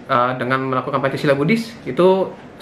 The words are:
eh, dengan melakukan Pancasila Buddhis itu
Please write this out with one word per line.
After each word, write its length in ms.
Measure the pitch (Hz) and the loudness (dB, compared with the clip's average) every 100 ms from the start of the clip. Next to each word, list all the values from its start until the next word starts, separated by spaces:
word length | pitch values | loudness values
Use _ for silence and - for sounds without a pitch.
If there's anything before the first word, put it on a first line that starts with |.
| - | -2
eh, 240 | 131 123 127 | 2 2 0
dengan 240 | 123 131 131 | -2 -2 0
melakukan 320 | 131 135 135 | -2 -2 -2
Pancasila 320 | 135 - 151 139 | -2 0 2 2
Buddhis 400 | 156 226 - - | 2 0 -2 -10
itu 480 | 147 131 185 190 185 - - - | -6 2 4 4 0 -6 -18 -6